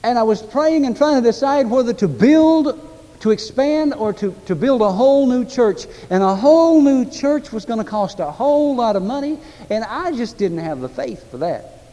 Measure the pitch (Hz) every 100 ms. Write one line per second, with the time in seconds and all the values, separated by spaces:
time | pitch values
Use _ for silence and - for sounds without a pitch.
0 | 220 247 220 214 - 269 311 320 277 220
1 | 294 277 233 220 269 285 240 254 240 -
2 | 190 123 226 320 320 320 294 - - -
3 | - - 214 214 - - 277 302 302 247
4 | 214 - 202 180 - 165 247 254 208 185
5 | 262 277 269 254 247 - 226 185 - -
6 | - 185 190 190 269 330 330 320 277 262
7 | 240 - 277 294 - 220 - 226 208 214
8 | 196 - 151 151 269 294 294 254 226 202
9 | 190 269 285 302 - - - 214 214 254
10 | 359 262 226 - 196 170 160 139 127 -
11 | - 104 - 123 170 127 - - -